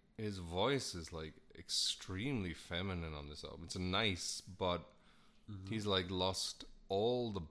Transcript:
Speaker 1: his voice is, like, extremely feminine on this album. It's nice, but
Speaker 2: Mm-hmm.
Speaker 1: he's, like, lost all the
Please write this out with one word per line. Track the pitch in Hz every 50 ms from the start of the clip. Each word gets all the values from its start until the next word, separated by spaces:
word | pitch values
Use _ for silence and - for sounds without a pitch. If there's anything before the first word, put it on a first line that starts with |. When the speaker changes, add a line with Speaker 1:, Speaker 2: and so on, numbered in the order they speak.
| _ _ _ -
Speaker 1:
his | 107 104 101 95
voice | 87 82 85 92 104 131 143 131 - - -
is, | 87 80 -
like, | 85 80 80 78 - - - - -
extremely | - - - - - - - - - - - 92 95 113 143 143 113 95 87
feminine | 78 - - - 87 85 95 98 92 85 82 80 78
on | 73 73 73
this | 76 - -
album. | 76 - - 82
It's | 80 -
nice, | 92 90 92 92 101 113 104 92 82 - - - -
but | - - 92 - 95 90 87 85 80 - - - - - - - - - - - - -
Speaker 2:
Mm-hmm. | 104 95 95 95 110
Speaker 1:
he's, | 110 101
like, | 104 98 95 92 90
lost | 95 90 90 95 92 - - - - - - - - - - -
all | 98 98 107 120 123 123 120 117
the | 101 95 80 78